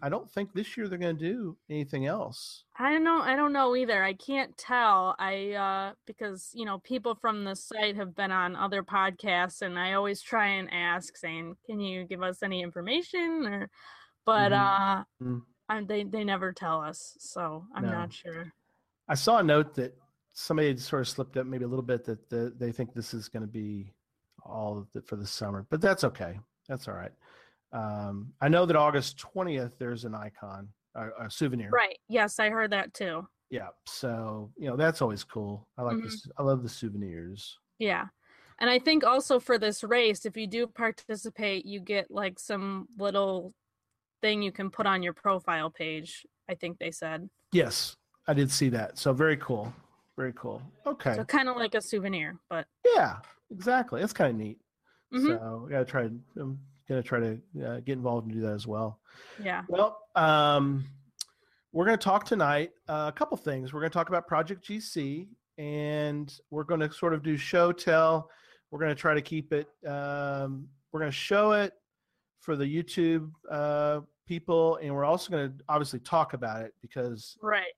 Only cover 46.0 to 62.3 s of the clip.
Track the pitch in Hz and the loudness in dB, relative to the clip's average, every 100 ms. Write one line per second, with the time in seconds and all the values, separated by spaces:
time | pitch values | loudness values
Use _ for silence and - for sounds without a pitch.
46 | 165 - - _ - 175 175 170 165 - | -10 -16 -18 _ -10 -8 -8 -6 -8 -6
47 | 160 160 190 _ - 175 165 - - - | -6 -6 -10 _ 2 4 4 0 -6 -8
48 | _ _ - 143 135 - 135 117 104 - | _ _ 0 4 4 4 2 2 -4 -2
49 | 143 131 156 147 - 117 113 - _ _ | 0 4 4 2 0 -4 -4 -12 _ _
50 | _ - 131 120 120 110 131 _ 285 - | _ -8 -6 -6 -10 -10 -12 _ -6 -2
51 | 139 120 147 285 262 247 226 220 208 214 | 0 0 0 2 2 0 0 -2 -2 -4
52 | 196 190 151 180 - 165 - _ 494 466 | -2 -4 -6 -10 -8 -8 -8 _ 6 6
53 | 131 98 - - - 185 220 254 247 123 | 4 0 -14 -20 -18 -6 2 2 2 -2
54 | 214 - 147 113 107 120 _ _ _ _ | -2 2 2 2 -4 -10 _ _ _ _
55 | _ 254 285 339 226 226 190 139 127 135 | _ 0 2 2 -2 -8 -2 0 2 0
56 | 113 120 - - 135 135 - _ - 131 | 0 -4 -12 -8 -6 -8 -12 _ -4 -4
57 | 120 123 113 110 - 151 123 120 123 131 | 0 0 0 -2 -8 -8 -6 -6 -4 -2
58 | 123 120 110 110 110 104 110 107 110 107 | 0 -2 -2 -4 -2 -4 -4 -4 -4 -6
59 | _ - - - 196 180 180 175 214 214 | _ -20 -20 -10 -6 -6 -2 2 2 2
60 | - 180 160 151 147 143 139 139 135 - | -2 4 6 8 6 6 4 0 -4 -12
61 | _ - - _ _ _ _ 160 190 220 | _ -16 -16 _ _ _ _ 0 4 4
62 | 202 202 202 | 4 2 2